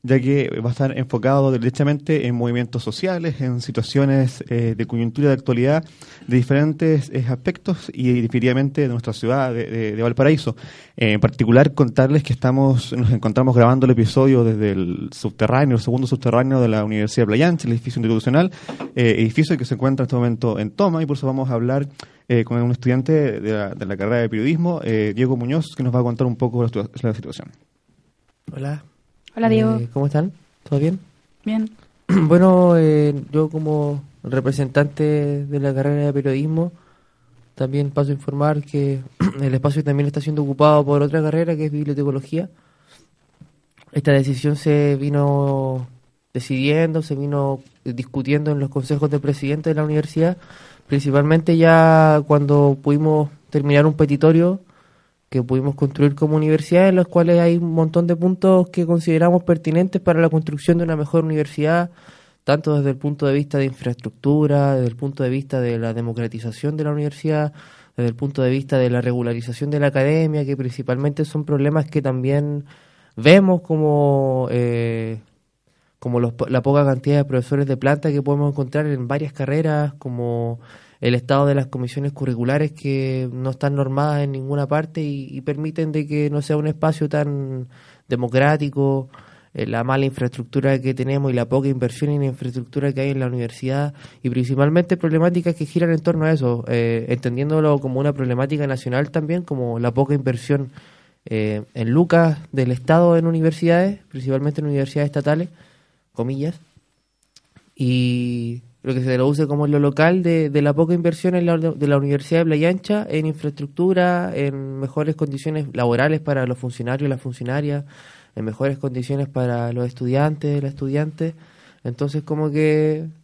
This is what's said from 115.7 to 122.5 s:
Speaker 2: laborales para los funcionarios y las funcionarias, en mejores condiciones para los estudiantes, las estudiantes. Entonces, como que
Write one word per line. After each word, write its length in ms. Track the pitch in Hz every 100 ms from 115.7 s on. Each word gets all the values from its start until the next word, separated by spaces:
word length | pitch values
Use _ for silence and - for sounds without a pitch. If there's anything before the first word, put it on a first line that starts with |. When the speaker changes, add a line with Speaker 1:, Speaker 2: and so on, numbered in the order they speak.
Speaker 2:
laborales 460 | 123 120 120 143 156
para 280 | 156 135 127
los 100 | 123
funcionarios 500 | 127 - 120 131 143
y 20 |
las 120 | 131
funcionarias, 640 | 135 123 123 139 147 143 143 - - - _ -
en 100 | 110
mejores 340 | 107 139 135
condiciones 480 | 139 127 123 139 139
para 420 | 135 123 120 120
los 120 | 120 123
estudiantes, 800 | 123 123 135 151 151 147 143
las 80 | 139
estudiantes. 640 | 139 139 143 151 151 160 160 - _ _ _
Entonces, 400 | 123 120 143 151
como 260 | 151 151
que 560 | 156